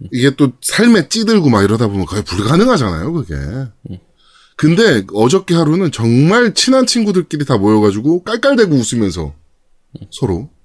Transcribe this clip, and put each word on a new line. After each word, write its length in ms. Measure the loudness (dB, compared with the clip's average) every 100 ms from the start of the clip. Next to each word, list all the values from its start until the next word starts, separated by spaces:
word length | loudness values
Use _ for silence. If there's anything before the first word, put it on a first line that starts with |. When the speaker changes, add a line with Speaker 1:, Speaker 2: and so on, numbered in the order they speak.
| -10
Speaker 1:
이게 220 | -2 0 2
또 160 | 0 -2
삶에 480 | -6 0 4 4 2
찌들고 400 | -2 0 2 4
막 140 | 4
이러다 240 | 2 2 -2
보면 200 | -2 -4
거의 160 | -6
불가능하잖아요, 880 | -6 -4 0 2 2 2 -2 -4 -6
그게. 220 | -6 -6
Speaker 2:
음. 640 | -8 -8 -8 -10 -14 -18 -18 _ _ _ _ _ -2
Speaker 1:
근데 460 | 0 2 2 2 -2
어저께 400 | 0 2 2 0
하루는 380 | 0 0 0 -2
정말 600 | -2 0 2 4 4 2
친한 320 | 0 0 2 2
친구들끼리 580 | 0 -2 -2 -2 -4 -2
다 100 | 0
모여가지고 680 | 2 2 2 0 0 -2
깔깔대고 500 | -2 -2 2 2 2
웃으면서 600 | 2 0 -2 -2 -4 -8 -12 _ _ _ _ _ -20 -18
서로 400 | -6 -4 -4 -8 _